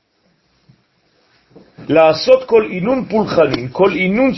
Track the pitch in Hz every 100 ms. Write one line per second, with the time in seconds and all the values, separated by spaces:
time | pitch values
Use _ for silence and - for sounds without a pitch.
0 | _ _ _ _ _ _ _ _ _ _
1 | _ _ _ _ _ - - - - 151
2 | 160 156 240 262 254 226 208 180 196 262
3 | 208 214 196 170 151 123 127 - 196 185
4 | 185 208 269